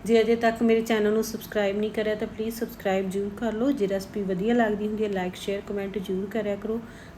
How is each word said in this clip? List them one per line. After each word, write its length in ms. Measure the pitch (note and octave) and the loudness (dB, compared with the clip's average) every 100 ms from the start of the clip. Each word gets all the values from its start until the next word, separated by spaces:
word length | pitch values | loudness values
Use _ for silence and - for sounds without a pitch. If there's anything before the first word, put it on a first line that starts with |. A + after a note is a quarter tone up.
ਜੇ 160 | - A3+ | 6 4
ਅਜੇ 140 | A3 A#3 | 6 4
ਤੱਕ 260 | A#3 A3+ | 2 4
ਮੇਰੇ 180 | A#3 A3+ | 4 4
ਚੈਨਲ 320 | A3+ A3 G#3 | 4 2 4
ਨੂੰ 100 | A3 | 2
ਸਬਸਕ੍ਰਾਈਬ 520 | A3+ A3+ - G#3+ G3+ G3+ | 0 -6 -4 0 0 0
ਨਹੀਂ 120 | G#3+ | -2
ਕਰਿਆ 240 | G#3+ G#3+ | 0 -2
ਤਾਂ 120 | G#3 A3 | -2 -4
ਪਲੀਜ਼ 260 | - A3 | -4 -6
ਸਬਸਕ੍ਰਾਈਬ 560 | A3+ A3+ - G3+ F#3+ F#3+ | -4 -6 -4 0 2 0
ਜ਼ਰੂਰ 200 | G3 G3+ | -2 -4
ਕਰ 220 | G3+ A#3 | -2 -2
ਲਓ। 180 | A3 C4 | 0 0
ਜੇ 160 | C#4 G3 | 2 0
ਰੈਸਪੀ 340 | F#3+ F#3+ G#3+ | 0 -2 -4
ਵਧੀਆ 320 | F#3+ F3+ G#3+ | -2 0 2
ਲੱਗਦੀ 320 | A#3+ A3 G#3 G#3 | 4 4 2 -2
ਹੁੰਦੀ 180 | G#3+ | -2
ਹੈ, 40 | G#3+ | -2
ਲਾਈਕ, 260 | F#3+ F3+ | 0 -4
ਸ਼ੇਅਰ, 260 | F#3 - G3 | -4 -4 -4
ਕੁਮੈਂਟ 380 | - G3+ G3 G3+ | -4 -6 -4 -6
ਜ਼ਰੂਰ 280 | F#3 F#3+ G3+ | -4 -4 -2
ਕਰਿਆ 260 | A3+ G#3 G3+ | -4 -2 -4
ਕਰੋ 240 | G#3+ A3+ - - - | -4 -6 -6 -16 -18